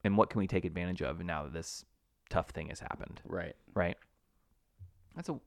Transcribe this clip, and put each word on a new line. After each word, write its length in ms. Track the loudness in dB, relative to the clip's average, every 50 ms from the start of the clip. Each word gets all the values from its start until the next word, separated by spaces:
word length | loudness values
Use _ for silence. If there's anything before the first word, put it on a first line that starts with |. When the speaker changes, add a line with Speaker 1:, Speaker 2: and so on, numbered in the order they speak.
| 4
Speaker 1:
and 120 | 6 6 6
what 100 | 6 6
can 100 | 6 0
we 60 | 2 4
take 180 | 2 2 2
advantage 340 | 2 -2 -2 -2 -2 -2 0
of 240 | -2 -2 -2 -2 -2
now 200 | -2 -2 -2 -2
that 100 | -4 -6
this 280 | -6 -6 -6 -10 -10 -12 _ _ _ _ _ _ _ _ 2
tough 220 | 2 2 2 2
thing 180 | -6 -6 -6 -6
has 120 | -8 -8
happened? 420 | -8 -8 -8 -8 -8 -10 -10 -14 -8
Speaker 2:
Right. 320 | -6 -4 -4 -4 -4 -8 _ _ -2
Speaker 1:
Right? 240 | 0 2 2 2 0 -4 -10 _ _ _ _ _ _ _ _ _ _ _ _ _ _ _ -20 -20 _ -20 -20 -14 -12
That's 160 | -8 -4 -4
a, 100 | -6 -6 -6